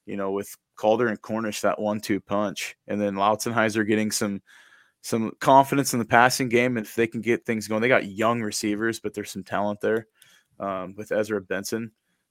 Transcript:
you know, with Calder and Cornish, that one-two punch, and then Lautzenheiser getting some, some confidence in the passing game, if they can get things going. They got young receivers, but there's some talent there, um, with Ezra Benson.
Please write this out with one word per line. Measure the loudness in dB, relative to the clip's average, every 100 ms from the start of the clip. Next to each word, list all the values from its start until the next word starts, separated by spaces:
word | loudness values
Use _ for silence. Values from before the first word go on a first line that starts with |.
| -12
you | -6
know, | -4
with | -4 -6 -14 _ 0
Calder | 2 4 2
and | -2
Cornish, | -4 -4 -4 -2
that | 0 0
one-two | -2 -2 -2 -4
punch, | -2 -2 -2 -4 -10 -12 -8
and | -4
then | -2 0
Lautzenheiser | 2 2 0 0 2 0 2
getting | 0 0
some, | -2 -4 -4 -12 -20 -20 -20 _ _
some | -6 -4 -4 -2
confidence | 6 6 6 2 0
in | -2
the | 4
passing | 6 6 4 2
game, | 2 2 -2
if | -4 0
they | 0
can | 0
get | 0 0 0
things | -6 -2
going. | -2
They | 2
got | 2 0
young | 0 0 0
receivers, | -2 -4 -2 0 -2 -2
but | -6
there's | -8 -8
some | -10
talent | -6 -2 -2 -2
there, | 0 -2 -4 _ _ _ _ -10
um, | -8 -8 -10 -14
with | -4
Ezra | -2 0 -4
Benson. | -4 -6 -4 -6 -6 -12 _ _ _